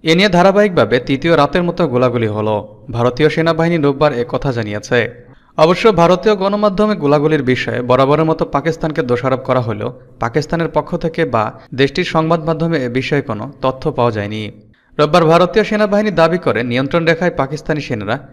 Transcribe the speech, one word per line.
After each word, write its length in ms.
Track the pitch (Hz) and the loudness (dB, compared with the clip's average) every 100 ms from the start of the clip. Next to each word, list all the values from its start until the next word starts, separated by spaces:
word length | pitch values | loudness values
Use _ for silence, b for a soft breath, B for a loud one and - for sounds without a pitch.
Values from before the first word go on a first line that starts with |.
এ 120 | 165 | 2
নিয়ে 140 | 170 202 | 4 4
ধারাবাহিকভাবে 720 | 175 185 196 208 170 110 123 | 4 4 4 2 2 2 2
তৃতীয় 360 | - 135 165 160 | 0 -2 2 2
রাতের 260 | 143 180 | 2 0
মতো 260 | 175 175 170 | -2 -2 0
গোলাগুলি 380 | 123 127 120 110 | 2 2 0 -2
হলো। 580 | 104 107 104 95 - - | -2 -2 -2 -4 -18 -12
ভারতীয় 380 | 117 120 123 151 | -2 -2 2 0
সেনাবাহিনী 560 | 151 160 160 165 170 | 2 0 0 0 2
রোববার 280 | 143 139 151 | 0 2 0
এ 120 | 123 117 | 0 -4
কথা 240 | 131 143 | -4 -4
জানিয়েছে। 720 | 120 107 104 - 123 110 - - b b - | -4 -4 -8 -2 0 0 -6 -20 b b 2
অবশ্য 360 | 156 175 226 | 2 4 4
ভারতীয় 420 | 180 170 180 214 | 4 4 4 2
গণমাধ্যমে 600 | 208 190 208 208 190 214 | 0 0 0 0 2 0
গোলাগুলির 480 | 196 143 147 147 156 | 0 2 2 2 0
বিষয়ে 400 | 127 127 - 113 | 0 -2 -2 -6
বরাবরের 420 | 123 127 135 151 | 0 2 4 2
মতো 200 | 160 156 | 2 0
পাকিস্তানকে 580 | 170 143 147 160 160 151 | -2 -2 -4 -4 -6 -4
দোষারোপ 380 | 135 160 135 127 | -2 -2 0 -4
করা 200 | - 127 | -2 -2
হলেও 400 | 117 104 107 - - - | -2 -6 -8 -10 -20 -8
পাকিস্তানের 480 | 117 151 147 165 165 | -4 -4 -4 -4 -2
পক্ষ 280 | 160 147 170 | -4 -4 -6
থেকে 280 | 170 165 | -6 -4
বা 360 | 156 117 110 - B | -2 0 -2 -6 B
দেশটির 300 | 127 139 160 | -2 0 0
সংবাদ 400 | 175 165 160 170 | -2 -2 0 0
মাধ্যমে 400 | 156 160 165 160 | 0 -2 -2 -2
এ 40 | 127 | -2
বিষয়ে 340 | 120 127 147 | -4 -2 -2
কোনো 300 | - 104 120 - | -2 -8 -10 -6
তথ্য 320 | 131 131 160 | -6 -4 -6
পাওয়া 200 | 139 120 | -2 -2
যায়নি। 380 | 107 101 107 104 - - b b - | 0 -6 -6 -10 -12 -20 b b 0
রোববার 260 | 151 175 | 2 4
ভারতীয় 400 | 160 170 180 214 | 4 4 4 2
সেনাবাহিনী 460 | 208 214 208 202 214 | 0 0 0 0 0
দাবি 280 | 170 165 180 | 2 2 2
করে, 240 | 165 107 | -2 -2
নিয়ন্ত্রণ 420 | 123 120 139 170 | -2 -2 0 0
রেখায় 260 | 165 165 180 | 0 0 0
পাকিস্তানি 500 | 165 135 147 - 151 | -2 -6 -6 -6 -6
সেনারা 380 | 139 120 101 131 - | -4 -6 -4 -6 -8